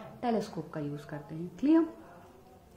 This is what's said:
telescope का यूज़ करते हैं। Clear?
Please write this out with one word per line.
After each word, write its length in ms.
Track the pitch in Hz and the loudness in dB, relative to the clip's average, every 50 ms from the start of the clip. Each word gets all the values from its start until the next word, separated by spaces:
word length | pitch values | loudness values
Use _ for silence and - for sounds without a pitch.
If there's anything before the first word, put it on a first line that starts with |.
| 214 - - - | -14 -14 -10 -2
telescope 500 | - 240 226 202 - - - 170 156 - - | 0 2 2 2 0 -2 -4 -8 -8 -6 -6
का 60 | 160 | -6
यूज़ 280 | 147 143 147 147 - | -4 -4 -6 -6 -8
करते 280 | - 151 147 - - 160 | -8 -10 -10 -10 -8 -8
हैं। 220 | 160 175 175 - | -8 -8 -8 -4
Clear? 360 | - 254 294 320 330 320 - - - - - - - - - - - - - - - - - - | 2 6 8 8 8 6 4 0 -8 -16 -18 -18 -20 -20 -20 -20 -20 -20 -20 -20 -20 -20 -14 -4